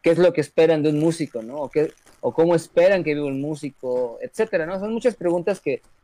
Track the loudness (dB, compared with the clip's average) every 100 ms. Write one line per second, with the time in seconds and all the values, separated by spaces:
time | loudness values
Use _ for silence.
0 | 0 4 4 2 -2 2 4 4 2 2
1 | 0 0 -6 -8 -10 -10 -4 -2 -2 -4
2 | _ _ -4 0 2 2 0 4 4 4
3 | 0 -4 -4 -4 -6 -8 -10 -10 -6 -4
4 | -4 -8 -12 -6 -2 -2 -4 -6 -6 -2
5 | -2 -2 -2 -2 -2 -4 -4 -6 -8 _